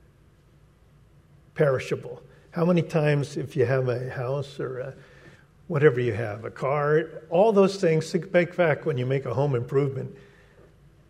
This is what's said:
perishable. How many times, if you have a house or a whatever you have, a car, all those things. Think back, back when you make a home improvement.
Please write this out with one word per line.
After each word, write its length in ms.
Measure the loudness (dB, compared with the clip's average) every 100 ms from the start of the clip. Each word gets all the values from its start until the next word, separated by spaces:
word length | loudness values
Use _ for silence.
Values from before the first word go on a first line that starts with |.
| -20 _ _ _ _ _ _ _ _ _ _ _ _ -20 _ 0
perishable. 680 | 2 2 -4 -8 -8 -16 -18 -20 _
How 140 | -2 2
many 160 | 2
times, 560 | 2 0 2 2 -2 -6
if 180 | -6 0
you 100 | 2
have 220 | 2 0
a 220 | -4 -6
house 500 | -8 -6 -6 -8 -10
or 200 | -8 -8
a 140 | -12 -14 -20 -20 -20 -20 _ _ -6
whatever 320 | 4 4 4
you 100 | -2
have, 320 | -2 -6 -8
a 80 | -12
car, 540 | -6 -4 -2 2 0 0 -12 -2
all 240 | 4 6
those 260 | 6 4 4
things. 320 | 2 2 0
Think 200 | -4 0
back, 260 | 0 0 2
back 280 | 2 2 -2
when 120 | -2
you 80 | -2
make 200 | -2 -2
a 80 |
home 220 | -2 0 -2
improvement. 580 | 0 0 0 -4 -10 -14 -20 _ -20 -20 -20 _ -20 _ _